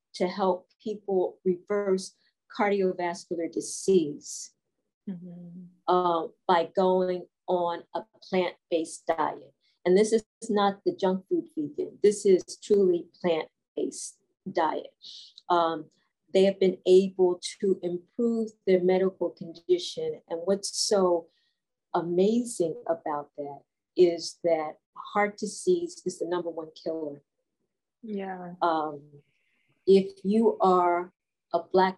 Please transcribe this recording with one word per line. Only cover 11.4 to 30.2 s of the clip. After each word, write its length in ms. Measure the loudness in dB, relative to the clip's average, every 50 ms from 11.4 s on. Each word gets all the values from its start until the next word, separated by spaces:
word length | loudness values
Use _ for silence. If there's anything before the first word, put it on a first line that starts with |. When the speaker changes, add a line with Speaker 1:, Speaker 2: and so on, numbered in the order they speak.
| -4 -4 -8
Speaker 1:
vegan. 440 | -8 -8 -8 -6 -8 -8 -8 -4 2
This 240 | 2 2 2 2 2
is 320 | 4 4 4 2 -2 -18 -8 -2
truly 440 | 0 2 4 4 4 2 0 -2 -8 _ _
plant-based 960 | -2 0 0 0 -2 -8 _ _ _ _ -8 -6 -6 -6 -6 -10 -14 -16 -16 _ _ _ _ _ -14 -8
diet. 420 | -2 -2 0 0 -2 -4 -8 -12 _ _ -20 -20 -20 -20 -20 -20 -20 -12 _ 0
Um, 360 | 2 2 2 2 0 -4 -8 -14 _ _ _ _ _ _ _ _ 4
they 120 | 4 4
have 140 | 4 4 4
been 180 | 2 2 2 2 4 6
able 520 | 6 6 6 4 2 2 2 2 2 0 -6 -14 -10 -4
to 200 | 0 0 0 0 -2
improve 680 | -6 -6 -6 -10 _ _ -2 0 0 0 0 -4 -6 -8 _ 0
their 180 | 2 4 4 4
medical 460 | 4 4 4 2 0 0 -2 -6 -6
condition. 920 | -6 -8 -16 -16 -16 -8 -2 0 0 0 0 -6 -8 -6 -6 -6 -6 -8 _ -8
And 120 | -8 -6 -2
what's 300 | -2 -2 -2 -2 -8 -6
so 520 | -4 -2 0 2 2 4 4 2 0 -2 _ _ _ _ _ _ _ _ _ _ _ _ _ -6
amazing 840 | -4 -4 -2 0 2 2 2 2 0 -2 -4 -4 -4 -2 -4 -4 -6 -4 -4
about 420 | -4 -4 -4 -6 -6 -6 -8 -10 _ -12
that 240 | -12 -12 -12 -16 _ _ _ _ _ _ 2
is 440 | 4 4 4 4 -2 -8 -12 -10 _ -2
that 340 | 0 0 0 -2 -6 -10 _ _ _ _
heart 420 | -20 -14 -6 -2 -2 -2 -2 -4 -6
disease 640 | -10 -10 -10 -6 0 0 0 0 0 -6 -10 -10 -10
is 140 | -10 -8 -8
the 80 | -6 -4
number 220 | -4 -4 -4 -6
one 200 | -8 -10 -12 -14 -14 -12
killer. 400 | -8 -8 -6 -6 -8 -10 -12 -14 _ _ _ _ _ _ _ _ _ _ _ _ _ _ _ _
Speaker 2:
Yeah. 520 | -14 -10 -8 -8 -8 -8 -10 -12 -12 -12 -6 -2
Speaker 1:
Um, 400 | 0 0 0 0 -2 -4 -8 -10 -16 -20 -20 -20 _ _ _ _ _ _ _ _ _ _ _ _ 4
if 260 | 6 6 6 6 2 -6 -8